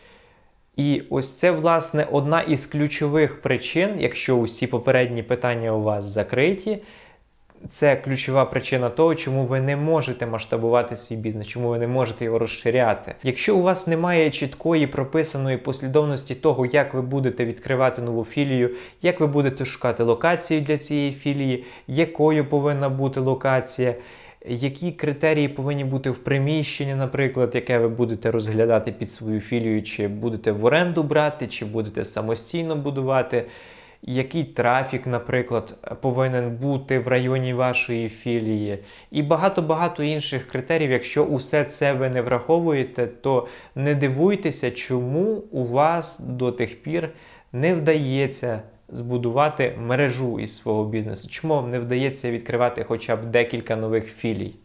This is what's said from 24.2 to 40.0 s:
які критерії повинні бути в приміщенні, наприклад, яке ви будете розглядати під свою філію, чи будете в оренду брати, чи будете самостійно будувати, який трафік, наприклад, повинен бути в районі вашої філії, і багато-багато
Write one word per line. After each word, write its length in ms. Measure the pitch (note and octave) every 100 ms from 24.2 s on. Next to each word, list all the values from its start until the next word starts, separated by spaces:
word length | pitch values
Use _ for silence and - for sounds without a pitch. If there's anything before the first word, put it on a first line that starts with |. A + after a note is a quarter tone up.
| - - -
які 440 | A#2+ C#3 C#3 F3
критерії 560 | - D3 C#3+ D#3 D3+ C#3+
повинні 360 | C#3+ C3+ C#3+
бути 260 | C3+ C3+ C3+
в 80 | B2
приміщенні, 800 | - C3+ C#3 D#3 D3 - C#3 C3+
наприклад, 560 | C3+ C3+ C3+ C3 B2
яке 260 | B2 - A#2+
ви 80 | A#2
будете 440 | A#2 A#2+ A2+ A#2
розглядати 600 | A2+ G#2+ A2 A2+ A2 A2
під 200 | G#2+ G2+
свою 300 | - A2 G#2+
філію, 420 | - A#2+ A2 G#2+
чи 240 | G#2 - G#2
будете 440 | G#2 A#2 A2 A2
в 140 | G#2 A2+
оренду 380 | D3+ F3+ E3
брати, 440 | D3+ D3+ D3+ D3 A#2+
чи 180 | - G#2+
будете 400 | A2 G#2 G2 -
самостійно 720 | - A2 A2+ - E3+ E3 D3+
будувати, 720 | C#3+ C#3 C3 C3+ B2 A#2+ A#2 - - - - - -
який 380 | B2+ C3 E3
трафік, 640 | D3 - A#2 B2+ C3+ B2+ C3
наприклад, 680 | A#2+ - B2+ B2 A#2 - - - A#2
повинен 540 | C3+ B2 C3 B2+ A#2+ A#2
бути 440 | C#3 C#3 C3+ C3
в 80 | A#2+
районі 460 | B2+ B2+ C3 B2+
вашої 560 | B2 B2+ A#2+ - A#2 A2+
філії, 720 | A2 - A#2 A2 G#2+ G#2 G2 - - -
і 100 | D3
багато-багато 840 | D3 D#3+ F#3+ F#3+ D#3 D#3+ E3+ E3